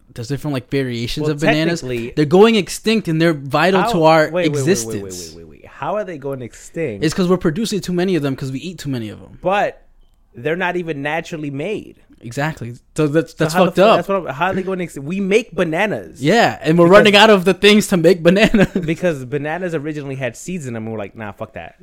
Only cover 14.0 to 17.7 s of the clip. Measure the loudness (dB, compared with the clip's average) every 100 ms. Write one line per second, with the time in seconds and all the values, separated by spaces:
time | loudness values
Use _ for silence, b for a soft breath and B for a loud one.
14 | 2 -4 -4 -4 -4 -4 -4 -6 -6 -10
15 | -8 -6 0 0 0 -4 -2 -2 -2 -4
16 | -8 -4 0 4 2 0 0 4 8 8
17 | 8 6 8 6 4 2 4